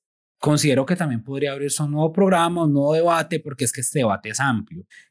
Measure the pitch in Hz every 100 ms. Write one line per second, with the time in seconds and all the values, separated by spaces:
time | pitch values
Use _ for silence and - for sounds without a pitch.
0 | _ _ _ _ - 151 151 127 135 175
1 | 160 117 120 135 143 139 143 139 147 147
2 | 160 156 165 185 170 175 160 143 143 160
3 | 170 165 160 160 151 127 120 - 127 151
4 | 117 98 107 107 139 117 92 165 - -
5 | _